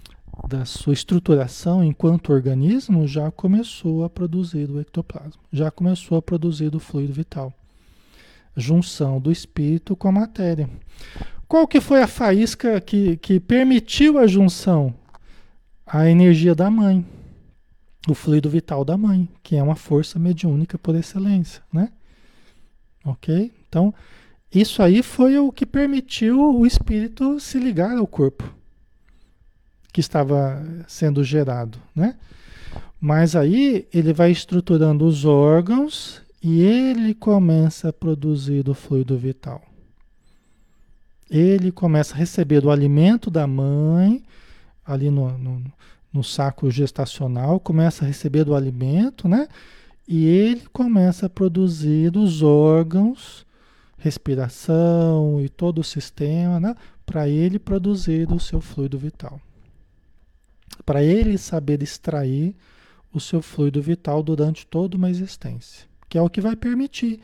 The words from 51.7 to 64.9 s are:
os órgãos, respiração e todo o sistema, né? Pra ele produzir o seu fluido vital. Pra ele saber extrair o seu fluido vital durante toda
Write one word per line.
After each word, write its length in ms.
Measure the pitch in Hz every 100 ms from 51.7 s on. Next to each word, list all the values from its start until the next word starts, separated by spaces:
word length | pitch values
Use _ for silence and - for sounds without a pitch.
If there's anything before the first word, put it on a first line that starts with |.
| 160 151 156 165 190
os 260 | 208 156
órgãos, 1040 | 151 147 156 160 165 185 214 262 - - - _ _ _ _ -
respiração 1400 | 156 - - 131 123 - - 165 170 170 165 160 151 147
e 80 | 139
todo 300 | - 175 165
o 60 |
sistema, 760 | 156 151 - - 147 165 175 175
né? 160 | 196 240 - - -
Pra 220 | 160 147
ele 320 | 151 175 202
produzir 680 | - 190 185 196 170 160 160
o 80 | 170
seu 200 | - 165
fluido 380 | - - 139 135
vital. 420 | 151 - 127 139 - _ _ _ _ _ _ _ _ _ _ _ - -
Pra 160 | - 143
ele 380 | 151 202 226 196
saber 420 | - 165 143 143
extrair 760 | 143 - - 151 135 135 170 196 _ _ _ _ _
o 80 | 156
seu 200 | - 165
fluido 400 | - - 143 143
vital 400 | 143 170 - 147
durante 460 | 156 151 151 156 -
toda 300 | 165 185